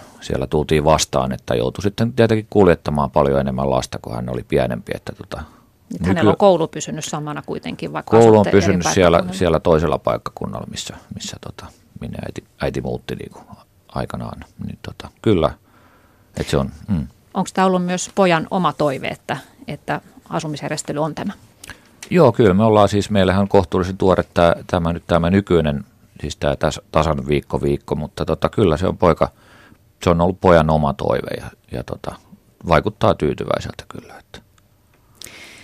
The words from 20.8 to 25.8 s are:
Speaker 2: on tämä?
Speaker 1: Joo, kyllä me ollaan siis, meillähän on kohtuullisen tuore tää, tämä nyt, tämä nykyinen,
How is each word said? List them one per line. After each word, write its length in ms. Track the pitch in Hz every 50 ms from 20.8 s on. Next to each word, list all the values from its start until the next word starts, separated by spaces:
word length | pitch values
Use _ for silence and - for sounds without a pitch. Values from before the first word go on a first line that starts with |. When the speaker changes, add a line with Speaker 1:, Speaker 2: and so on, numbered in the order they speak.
| - - 151 147 156
Speaker 2:
on 120 | 160 151
tämä? 180 | - - 202 - - - _ _ _ - - - _ _ _ _ _ - -
Speaker 1:
Joo, 220 | - 180 156 123
kyllä 220 | 110 - 123 98 87
me 100 | 98 110
ollaan 260 | 113 107 107 101 98
siis, 200 | 107 101 95 -
meillähän 320 | 104 101 92 92 90 98
on 60 | 101
kohtuullisen 500 | 98 - 101 87 - - 95 87 92 95
tuore 260 | 95 104 92 87 85 85 - -
tää, 220 | 87 87 85 - - -
tämä 260 | - - 87 85 85 85
nyt, 100 | 82 -
tämä 220 | - 87 82 82 85
nykyinen, 560 | 95 98 98 - 87 82 78 76 71 71